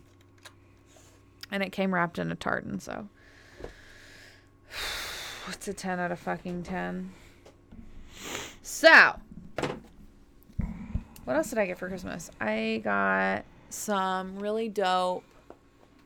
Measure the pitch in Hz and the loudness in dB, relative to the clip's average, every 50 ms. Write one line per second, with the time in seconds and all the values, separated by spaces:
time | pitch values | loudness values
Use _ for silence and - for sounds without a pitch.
0 | - - - - - - - - - - - - - - - - - - - - | -20 -20 -20 -20 -20 -20 -20 -20 -20 -20 -20 -20 -20 -20 -20 -20 -20 -20 -20 -20
1 | - - - - - - - - - - - 196 196 190 - - 190 190 185 175 | -20 -20 -20 -20 -20 -20 -20 -20 -12 -8 -4 -4 -4 -4 -2 -2 0 2 2 2
2 | 170 175 - 190 175 165 170 165 - - - - - - - 180 - - - - | 2 0 0 -2 -4 -4 -4 -4 -2 -2 -2 -2 -2 -6 -8 -8 -8 -8 -10 -10
3 | 208 202 - - - - - - - - - - - - - - - - - - | -10 -12 -16 -20 -20 -20 -20 -20 -20 -20 -18 -16 -16 -16 -16 -20 -20 -20 -20 -20
4 | - - - - - - - - - - - - - - - - - - - - | -20 -20 -20 -20 -20 -20 -20 -20 -20 -20 -20 -20 -20 -14 -10 -8 -8 -6 -6 -8
5 | - - - - - - - - - 190 185 - - 208 190 - - 190 180 180 | -8 -10 -10 -10 -10 -12 -12 -12 -12 -12 -12 -10 -8 -8 -8 -6 -4 -4 -2 -2
6 | 175 175 175 165 - 185 180 170 - 185 175 175 175 - 190 180 180 180 180 185 | -2 -2 -4 -4 -4 -4 -6 -4 -6 -6 -6 -6 -6 -6 -6 -4 -4 -4 -6 -8
7 | 185 185 - - - - - - - - - - - - - - - - - - | -8 -10 -12 -16 -20 -20 -20 -20 -20 -20 -20 -20 -20 -20 -20 -20 -18 -18 -18 -18
8 | - - - - - - - - - - - - - - - - - 320 320 247 | -18 -18 -16 -14 -12 -10 -10 -10 -10 -12 -16 -16 -14 -10 -2 6 10 12 12 12
9 | 185 135 - - - - - - - - - - - - - - - - - - | 12 12 8 2 -6 -14 -16 -16 -16 -12 -6 -4 -4 -4 -4 -8 -12 -18 -20 -20
10 | - - - - - - - - - - - - - - - - - - - - | -20 -20 -20 -20 -20 -20 -20 -20 -20 -8 -6 -4 -4 -4 -6 -8 -8 -6 -6 -6
11 | - - - - - 247 254 294 311 311 254 226 202 180 180 - 180 180 190 185 | -6 -8 -14 -12 -6 -2 0 0 0 0 0 0 0 0 -2 -4 -6 -8 -8 -8
12 | 180 - - 175 165 - - - 226 214 214 220 220 220 226 220 208 214 202 196 | -8 -8 -8 -8 -10 -12 -10 -6 -4 -2 -2 -2 -2 -2 -2 -2 0 0 2 2
13 | 196 196 190 190 190 190 190 208 - - - - - - - - - - 208 196 | 2 2 2 2 2 2 0 -2 -4 -10 -16 -20 -20 -16 -12 -10 -4 -2 0 0
14 | 190 190 185 185 190 190 190 196 202 208 214 226 226 226 196 214 196 185 185 185 | 0 0 0 -2 -4 -6 -8 -6 -4 -4 -2 -2 -2 -2 -2 0 2 2 4 2
15 | 180 180 180 180 - - - - - - - - - - - - - - - - | 2 0 -2 -4 -6 -12 -20 -20 -20 -20 -20 -20 -20 -20 -20 -20 -20 -20 -20 -20
16 | - | -20